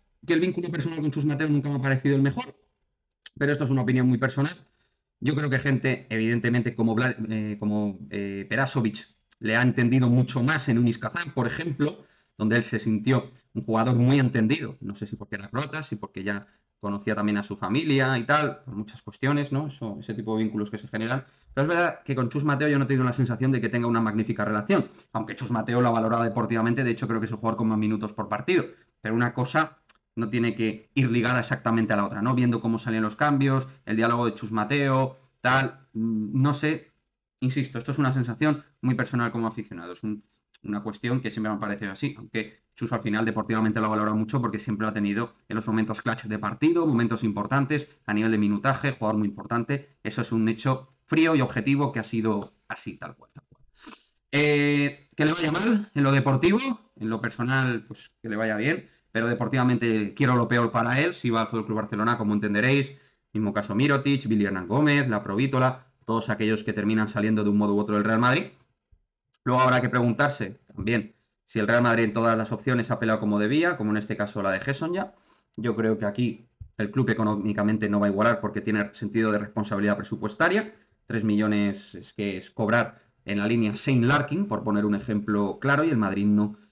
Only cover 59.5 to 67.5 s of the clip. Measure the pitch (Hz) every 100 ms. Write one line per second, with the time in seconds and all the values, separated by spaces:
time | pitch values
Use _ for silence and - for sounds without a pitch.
59.5 | 131 123 120 117 110 101 - 135 123 110
60.5 | 123 117 117 117 127 165 175 123 113 110
61.5 | 113 104 110 107 104 113 120 107 104 104
62.5 | 104 127 139 135 - _ _ _ 107 104
63.5 | 104 101 104 139 139 135 139 107 107 98
64.5 | 95 87 120 151 143 131 107 98 98 135
65.5 | 131 127 127 - _ - 113 107 107 110
66.5 | 107 - 104 104 110 107 110 107 107 104